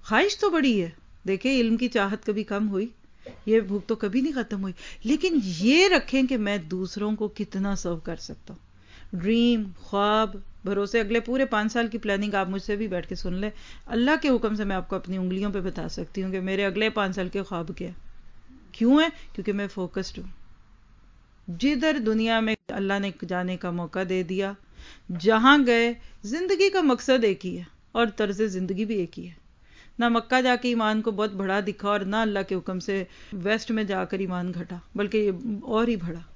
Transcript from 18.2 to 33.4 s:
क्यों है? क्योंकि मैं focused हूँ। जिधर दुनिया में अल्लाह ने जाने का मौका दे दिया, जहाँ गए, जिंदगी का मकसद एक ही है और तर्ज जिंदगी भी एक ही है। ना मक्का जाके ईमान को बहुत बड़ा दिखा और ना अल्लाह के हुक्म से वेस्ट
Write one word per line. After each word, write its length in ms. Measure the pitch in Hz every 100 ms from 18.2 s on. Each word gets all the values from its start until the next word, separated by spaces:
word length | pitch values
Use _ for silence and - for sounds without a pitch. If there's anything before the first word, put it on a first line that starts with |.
| - - - - -
क्यों 280 | - 226 285
है? 100 | 330 - -
क्योंकि 180 | - 196
मैं 160 | 202 202
focused 500 | 196 180 - 190 -
हूँ। 140 | 185 - - - - - - - - - _ - -
जिधर 480 | 170 269 294 311 294
दुनिया 420 | 220 220 226 226
में 160 | 220 220 _
अल्लाह 260 | - 196 196
ने 140 | 202 -
जाने 320 | 175 180 180 180
का 140 | 175
मौका 340 | 175 170 185
दे 180 | 185 185
दिया, 340 | 170 190 196 196 - - - - -
जहाँ 540 | 180 180 220 247 294
गए, 280 | 247 233 233 233 - - 202
जिंदगी 440 | 294 370 370 392
का 120 | 381
मकसद 420 | 311 247 - 262
एक 160 | 226 185
ही 120 | 180 175
है 100 | 175 - _
और 160 | 233 233
तर्ज 320 | - 208 196
जिंदगी 420 | 220 185 185 185
भी 100 | 214
एक 160 | 214 170 -
ही 80 |
है। 120 | 175 165 - _ - - - -
ना 80 | 233
मक्का 320 | 233 226 254
जाके 280 | 254 247 254
ईमान 320 | 233 214 214
को 120 | 220
बहुत 200 | 196 214
बड़ा 280 | 196 190 196
दिखा 280 | 208 208 202
और 160 | 208
ना 160 | 196 214
अल्लाह 200 | 226 196
के 120 | 190
हुक्म 240 | 190 170 185
से 280 | 175 196 180 - -
वेस्ट 360 | 202